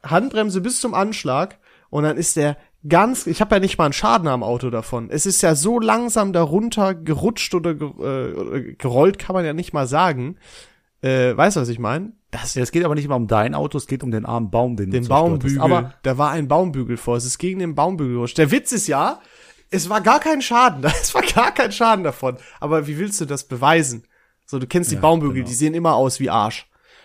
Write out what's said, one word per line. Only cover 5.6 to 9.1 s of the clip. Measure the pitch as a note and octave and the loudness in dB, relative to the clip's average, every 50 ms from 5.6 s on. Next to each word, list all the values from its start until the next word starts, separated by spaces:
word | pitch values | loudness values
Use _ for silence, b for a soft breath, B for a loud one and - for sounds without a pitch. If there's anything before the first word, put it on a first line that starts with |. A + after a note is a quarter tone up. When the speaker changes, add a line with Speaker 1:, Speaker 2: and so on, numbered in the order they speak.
| C#3+ G3+ A#3 A#3+ | 2 0 0 2
Speaker 1:
langsam | A3 A3 G#3+ A3+ A#3+ A#3+ A3 A3+ G#3 G3 F3+ | 2 2 2 2 2 0 0 0 0 2 2
darunter | F3 E3+ D3 D3 G3 A3 A#3 - A3 G3+ F#3+ F#3+ | 2 2 2 2 0 0 0 0 0 0 0 0
gerutscht | E3 D#3+ D#3 D#3+ C#3 - G#3+ A3+ - - - - | -4 -2 -2 -2 0 0 -2 -2 -2 -6 -2 -2
oder | F3+ E3 F3 D#3+ | -2 0 0 -4
ge-, | D3 D3+ C#3+ - - - | -4 -6 -10 -8 -8 -6
äh, | C3 C3+ C3+ B2+ - E2 - - A#1+ - C#3 A#2+ - - | -4 -4 -4 -6 -6 -6 -6 -6 -4 -6 -6 -6 -8 -12
gerollt, | _ - C3 A#2+ B2+ D3+ F#3 | _ -4 0 4 6 6 6